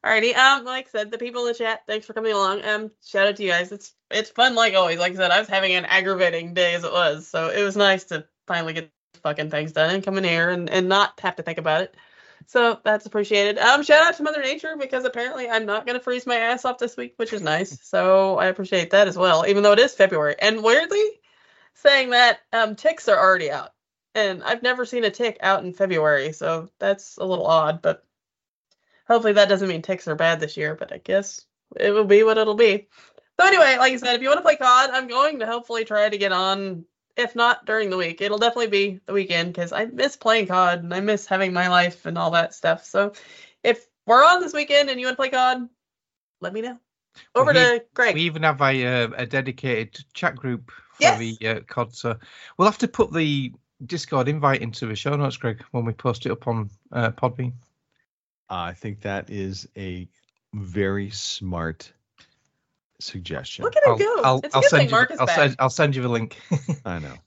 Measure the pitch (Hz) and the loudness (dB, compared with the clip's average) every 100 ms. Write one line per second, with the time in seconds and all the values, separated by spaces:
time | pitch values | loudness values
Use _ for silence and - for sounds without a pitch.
0 | - 220 226 247 262 277 247 262 262 220 | 0 0 2 4 4 2 -4 -12 -8 -10
1 | 214 233 240 240 240 233 226 220 - 214 | -10 -10 -10 -6 -6 -4 -6 -6 -8 -10
2 | 214 220 226 208 190 202 214 214 220 _ | -8 -6 -4 0 0 -2 -4 -6 -6 _
3 | - 202 196 202 196 175 180 202 - _ | -6 0 0 0 -2 -2 -4 -12 -20 _
4 | _ 214 214 - 254 233 226 190 175 170 | _ -6 -6 2 2 4 2 2 2 0
5 | 180 185 180 185 214 196 190 185 165 190 | -2 0 2 2 2 -2 0 -2 0 0
6 | 190 185 180 165 170 175 175 175 170 175 | 0 0 0 0 -6 -2 0 0 -2 0
7 | 165 156 - 165 165 202 202 202 202 190 | 0 -2 -6 -4 -4 -2 -2 2 2 2
8 | - 160 - _ - 175 165 165 160 _ | -4 -12 -12 _ -8 -6 -6 -8 -12 _
9 | _ _ 151 151 156 151 156 156 160 190 | _ _ -6 -6 -4 -6 -4 0 0 0
10 | 190 190 185 165 170 180 170 190 185 196 | -4 -2 0 0 0 -2 -2 -2 2 2
11 | 202 - 190 - 165 165 160 160 185 _ | 0 -2 -8 -6 -10 -4 -2 -2 -4 _
12 | _ _ _ _ - 247 233 220 214 214 | _ _ _ _ -4 2 2 0 -2 -2
13 | 214 214 202 208 202 208 233 277 294 302 | -2 -6 0 0 0 2 4 2 6 6
14 | 339 339 302 302 262 302 320 311 269 262 | 6 2 -4 -4 -6 -6 -10 -8 -6 -4
15 | 254 247 247 285 240 226 214 214 240 247 | -4 -6 -8 -8 -4 -4 -2 -6 -4 -6
16 | 247 247 247 240 226 240 - 254 240 - | -4 -6 -2 -2 0 -2 -4 -4 -8 -8
17 | 247 - 226 214 156 160 196 139 - 185 | -14 -8 -8 -4 -2 -2 -4 -10 -4 0
18 | 185 190 190 180 185 185 190 185 165 196 | 4 4 4 2 0 -2 -2 -2 2 4
19 | 202 170 180 160 180 202 208 208 269 - | 4 2 2 4 4 4 6 6 4 4
20 | 190 165 147 - 208 220 220 269 330 403 | 4 4 -2 2 0 2 4 4 2 0
21 | 427 427 _ _ _ _ _ _ 294 277 | 0 -2 _ _ _ _ _ _ 4 4
22 | 254 240 240 220 _ 226 220 208 311 320 | 4 4 4 4 _ -2 -2 0 -2 0
23 | - 202 190 185 151 143 - _ _ _ | 2 4 4 4 -2 -6 -10 _ _ _
24 | _ 220 202 180 - 233 247 254 247 247 | _ -2 -2 -2 -4 -2 -2 -4 -4 -2
25 | 220 196 233 226 190 196 180 180 196 165 | -2 -2 -6 -2 -2 -2 -4 -4 -2 2
26 | 151 143 143 156 160 165 175 _ 196 196 | 2 0 -2 -6 -6 -6 -8 _ -4 -4
27 | - - 190 180 - 160 151 165 165 165 | -8 -10 -6 -2 2 2 2 -2 -4 -4
28 | _ _ _ _ _ _ _ _ _ _ | _ _ _ _ _ _ _ _ _ _
29 | - 233 220 208 196 196 190 170 165 185 | 0 2 4 4 4 4 0 -4 -6 -6
30 | 170 156 165 160 151 156 151 156 - - | -6 0 0 0 -6 -6 -8 -8 -12 -12
31 | - 190 196 - _ _ _ - 202 208 | -2 -2 -2 -16 _ _ _ -2 0 2
32 | 202 202 220 220 220 208 226 202 _ _ | 6 6 6 4 0 4 4 2 _ _
33 | _ _ _ - 381 381 294 254 262 254 | _ _ _ 2 4 8 6 6 2 2
34 | 247 240 262 302 330 294 254 247 269 254 | -2 -2 0 2 2 2 4 4 4 -2
35 | 254 247 294 285 220 233 233 233 220 214 | -4 0 0 -2 -6 -6 -6 -8 -4 0
36 | 214 208 196 185 190 196 196 175 165 _ | 0 0 -2 0 -2 -2 -6 -10 -14 _
37 | _ - 233 233 233 - - 220 208 185 | _ -6 -4 0 0 0 -2 -2 -2 -4
38 | 170 165 202 208 233 240 226 202 202 190 | -6 -4 -4 0 0 0 -2 0 -2 -6
39 | - 202 190 170 175 175 175 - 226 247 | -6 -4 -2 -4 -4 -6 -6 -6 -6 -4
40 | 269 - 226 226 185 185 180 175 170 180 | -4 -2 0 0 0 2 2 0 -6 -4
41 | 202 202 - 190 190 180 180 180 180 - | -2 -4 -2 -2 0 0 2 2 0 -6
42 | 165 170 170 170 160 - 165 170 - 190 | -10 -4 0 0 -2 -4 -2 -2 -2 -2
43 | 202 208 - - - _ - 233 _ _ | -2 -6 -20 -20 -20 _ -2 -2 _ _
44 | - 240 311 359 349 302 294 285 277 254 | 4 6 8 6 0 -6 2 2 2 -4
45 | 254 262 262 262 254 254 240 _ _ _ | -6 -4 -2 0 0 0 -8 _ _ _
46 | _ _ _ _ - 208 240 240 _ _ | _ _ _ _ -10 -10 -10 -14 _ _
47 | _ - _ 240 269 262 247 240 - - | _ -20 _ 0 4 6 4 2 -4 -2
48 | 233 160 170 156 160 139 139 131 123 127 | 0 0 -4 0 0 2 0 2 0 0
49 | 113 - 123 135 131 127 135 113 113 - | -2 -6 -4 -4 -4 -8 -4 -4 -6 -14
50 | - - 175 135 131 120 123 - _ _ | -20 -6 -6 -6 -8 -8 -10 -20 _ _
51 | 320 110 113 110 110 110 - - 117 - | 2 2 -6 -6 -6 -6 -6 -6 -6 -6
52 | 117 113 - - - - 196 - 240 - | -8 -8 -12 -20 -18 0 0 2 -6 -2
53 | 214 156 156 143 127 - _ _ 123 170 | -2 0 -2 -2 -6 -12 _ _ -10 -10
54 | - 139 127 151 143 131 117 110 117 107 | -4 -2 -2 0 0 0 -4 -8 -8 -6
55 | 139 143 139 123 117 110 - 123 117 110 | -4 -4 -4 -4 -8 -8 -8 -6 -6 -4
56 | 127 113 127 117 - 117 101 - _ 123 | -6 -4 -6 -6 -4 -4 -6 -12 _ -4
57 | 113 - 127 123 127 127 _ _ _ _ | -4 -2 -4 -4 -10 -10 _ _ _ _
58 | _ _ _ _ _ 92 87 87 110 104 | _ _ _ _ _ -10 -10 -10 -12 -10
59 | 104 98 - 101 95 95 - - 95 90 | -8 -8 -8 -10 -8 -10 -14 -14 -12 -12
60 | 90 _ _ _ _ 107 95 95 98 98 | -14 _ _ _ _ -14 -8 -2 -2 -2
61 | 98 104 - - 95 87 82 80 - _ | -6 -10 -10 -10 -8 -6 -6 -8 -18 _
62 | _ _ _ _ _ _ _ _ _ _ | _ _ _ _ _ _ _ _ _ _
63 | - 98 90 73 - - 480 - 571 117 | -14 -14 -10 -10 -10 -8 -2 4 4 4
64 | 415 466 131 131 - 139 - 156 139 226 | 0 2 2 2 0 2 4 4 4 2
65 | 247 - 127 165 143 123 127 - 147 131 | 0 -2 0 2 2 2 -2 2 0 2
66 | 123 117 113 - - 156 - 147 - 87 | -2 -2 -4 -12 -4 -4 -4 -8 -6 -8
67 | 71 62 | -10 -16